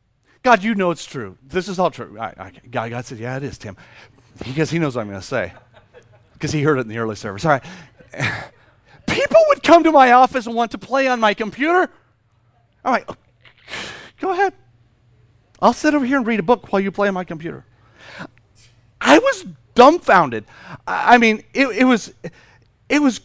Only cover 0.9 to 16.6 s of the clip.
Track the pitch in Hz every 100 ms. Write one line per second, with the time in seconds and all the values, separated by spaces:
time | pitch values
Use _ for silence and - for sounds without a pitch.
0.9 | 160 - 139 101 90 135 170 180 180 170
1.9 | 123 107 104 110 - 92 - 117 120 113
2.9 | 120 - 117 120 131 139 - 107 95 -
3.9 | - - _ _ - 113 135 151 170 151
4.9 | 120 104 98 - 123 87 - _ _ _
5.9 | - _ _ _ - 151 151 147 135 113
6.9 | 113 113 104 110 98 156 135 165 185 -
7.9 | _ _ - 117 110 - _ _ _ _
8.9 | _ - - 554 640 622 554 - 330 320
9.9 | 294 254 247 254 262 226 233 233 208 -
10.9 | 262 262 247 214 202 214 - 302 359 330
11.9 | _ _ _ _ _ _ _ _ _ 127
12.9 | 202 - - _ _ _ _ - - -
13.9 | - - _ 381 359 392 - _ _ _
14.9 | _ _ _ _ _ _ - 202 240 302
15.9 | 294 247 277 220 220 165 247